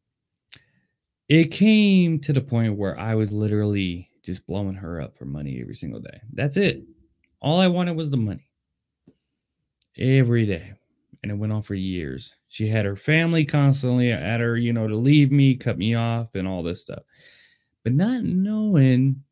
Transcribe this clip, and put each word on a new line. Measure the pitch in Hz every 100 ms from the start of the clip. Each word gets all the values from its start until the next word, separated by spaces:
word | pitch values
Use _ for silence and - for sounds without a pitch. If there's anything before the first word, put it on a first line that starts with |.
| _ _ _ _ _ - _ _ _ _ _ _ -
It | 156 160
came | - 208 214 208 190 175 160
to | -
the | 135
point | - 117 113 101
where | 98 -
I | 107
was | 110 107
literally | 104 107 104 104 101 92 87 90 _
just | - 92 -
blowing | 92 101
her | 95 82 85
up | 64 -
for | 65
money | 71 73 62
every | 60 -
single | 80 55
day. | - - 113
That's | - 143 139
it. | 196 - - _ _ _ _ _
All | - 170
I | 185
wanted | 175 175 165
was | 156
the | 139
money. | 107 92 - _ _ _ _ _ _ _ _ _ _ _ _ _ _ -
Every | 127 135 120 120 107
day. | 90 95 101 _ _ _ _
And | 107
it | 104
went | 107
on | 107
for | 104 101
years. | 95 90 76 65 - - _
She | - 107
had | 110 101
her | 98
family | - 156 165 165 151
constantly | 147 139 139 127 123 123
at | 107 80 117
her, | 117 117
you | 120
know, | 117 110
to | 107
leave | 127 151 143
me, | 143 135 127
cut | - -
me | 104
off, | 117 117 117 113
and | 98 92
all | 92
this | 85 87
stuff. | - - - _ _ _ _ _ _ _
But | 117
not | 131 202 254
knowing, | - 180 196 214 214 180 131 127 135 135 -